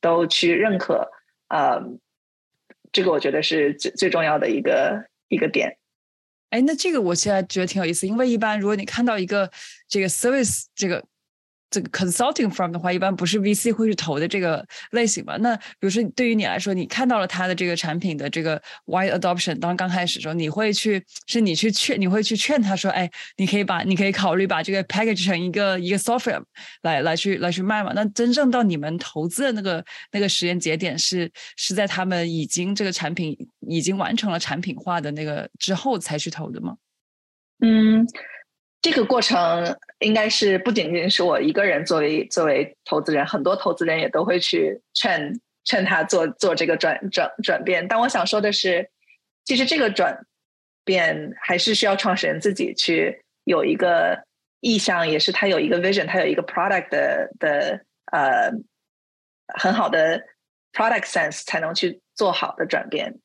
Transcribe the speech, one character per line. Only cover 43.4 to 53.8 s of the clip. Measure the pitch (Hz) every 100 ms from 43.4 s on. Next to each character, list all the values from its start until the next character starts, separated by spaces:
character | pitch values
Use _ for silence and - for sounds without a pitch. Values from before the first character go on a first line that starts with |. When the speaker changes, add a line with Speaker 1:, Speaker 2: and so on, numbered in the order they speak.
Speaker 1:
多 | 143 190
投 | -
资 | 175 165
人 | 160
也 | 156
都 | 156
会 | 180 180
去 | - 170 160 202 _
劝， | - 214 170 147 233 _ _ -
劝 | 220
他 | 190 185
做， | 156 185 165
做 | - 196
这 | 180 165
个 | 160
转， | 160 151 196
转， | 185 160 -
转 | 214 175
变。 | - 175 180
但 | 226
我 | 240
想 | 233 175
说 | 214
的 | 208
是， | 196 190 175 190 _ _ _ _ _
其 | - 254
实 | 254
这 | 320
个 | 233
转 | 202 175 - - _ _ _ _ _ -
变 | 185 165 156 151 -
还 | - 233
是 | -
需 | 214 214
要 | 196
创 | 214 185
始 | 165
人 | 160
自 | 208
己 | 190 - -
去 | - 165 160 - _ _ -
有 | 170 143
一 |
个 | 156